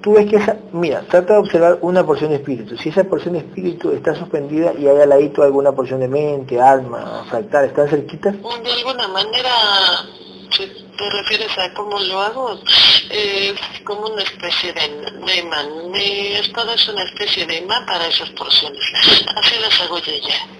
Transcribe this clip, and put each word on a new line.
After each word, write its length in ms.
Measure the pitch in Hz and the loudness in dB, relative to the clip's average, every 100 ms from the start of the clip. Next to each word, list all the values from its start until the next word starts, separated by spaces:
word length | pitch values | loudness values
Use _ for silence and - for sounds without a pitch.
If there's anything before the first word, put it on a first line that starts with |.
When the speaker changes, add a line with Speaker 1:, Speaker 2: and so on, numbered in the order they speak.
Speaker 1:
tú 120 | 196 | 6
ves 160 | 214 208 | 6 6
que 80 | 208 | 4
esa, 180 | 202 214 - | 2 -2 -6
mira, 300 | 170 170 123 - | -2 0 -2 4
trata 240 | 180 180 | 2 6
de 60 | 208 | 4
observar 400 | 202 170 170 175 | 4 4 4 4
una 240 | 170 185 156 | 2 2 2
porción 240 | 143 151 | 0 0
de 80 | 147 | -2
espíritu. 400 | 135 120 104 117 | -2 -6 -6 -8
Si 120 | 156 | -2
esa 140 | 196 | 0
porción 300 | 185 160 - | 0 0 -2
de 60 | 180 | -6
espíritu 520 | - - 180 165 165 | -6 -6 -4 -2 -2
está 240 | 139 165 151 | 0 -2 -2
suspendida 580 | 175 156 143 156 170 127 | -4 -6 -4 0 0 2
y 100 | 143 | 4
hay 140 | 143 | 6
al 80 | 143 | 8
ladito 340 | 143 147 147 | 6 4 4
alguna 300 | 143 139 139 | 4 6 2
porción 260 | 135 123 131 | 0 -4 -2
de 80 | 127 | -2
mente, 540 | 139 151 143 131 120 | 0 -2 -4 -4 4
alma, 640 | 131 135 123 117 110 113 - | 6 6 2 -8 -8 -10 -6
fractal, 360 | 120 104 147 135 | -6 0 2 2
¿están 240 | - 147 | 2 2
cerquitas? 460 | 147 139 156 202 202 | 2 -2 -4 -4 -4
Speaker 2:
De 300 | 226 240 226 | -8 -8 -4
alguna 360 | 240 240 254 208 | -4 -4 -4 -4
manera, 400 | 185 208 240 254 233 208 196 185 180 - - - - - | -2 -2 -2 0 2 2 4 2 0 -6 -16 -20 -20 -4
si 140 | - 196 | -4 -4
te 440 | - - - 202 | -12 -16 -8 -6
refieres 480 | 202 196 214 214 190 | -4 -2 -4 -4 -4
a 160 | 185 | -4
cómo 260 | 190 208 202 | -6 -6 -4
lo 220 | 190 190 | -4 -2
hago, 360 | 202 247 254 190 - - - 202 - | -4 -4 -6 -6 -2 2 4 4 0
es 440 | 214 202 196 202 202 - - | -2 -2 0 -2 -4 -10 -12
como 240 | 196 208 214 | -10 -8 -6
una 160 | 220 | -6
especie 480 | 190 190 175 - 180 | -6 -6 -4 -4 -4
de, 540 | 165 151 147 147 - 180 | -4 -4 -6 -12 -8 -2
de 140 | 185 | -2
imán. 500 | 170 156 147 156 175 | -2 -6 -6 -8 -6
Mi 440 | 196 202 202 202 202 | -2 -2 -2 -4 -2
estado 340 | 202 233 233 | -4 -4 -4
es 140 | 233 - | 0 0
una 160 | 208 | -2
especie 420 | 277 - 202 - 165 | -8 -6 -4 -2 -4
de 120 | 165 | -6
imán 280 | 180 226 202 | -4 -4 -2
para 220 | 180 165 | -2 0
esas 220 | 160 165 | -2 -4
porciones. 500 | - 147 - 147 143 - - - - - 220 | -10 0 0 0 -6 -4 2 4 4 2 0
Así 200 | - 226 | 0 0
las 200 | 220 208 | 0 0
hago 160 | 180 175 | 0 -4
yo 140 | 156 151 - | -6 -8 -4
ya. 220 | - - | -6 -6